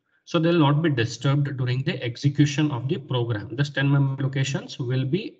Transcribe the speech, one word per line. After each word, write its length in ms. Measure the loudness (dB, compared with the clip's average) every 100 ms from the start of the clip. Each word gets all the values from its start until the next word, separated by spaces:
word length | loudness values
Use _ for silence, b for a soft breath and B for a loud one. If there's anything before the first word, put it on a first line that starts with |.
| _ _
So 140 | -4 0
they'll 200 | 4 6
not 220 | 6 4
be 80 | 2
disturbed 680 | 2 -2 0 0 2 0 -2
during 240 | -2 -2
the 200 | -2 -4
execution 680 | -6 -2 0 2 2 2 0
of 180 | 0 -4
the 80 | -4
program. 580 | -2 -2 -2 -4 -4
This 140 | -4 -2
ten 220 | 0 2
memory 320 | 4 2 0
locations 560 | -2 -2 -2 -4 -6 -8
will 260 | -4 -2
be 320 | -2 -6 -10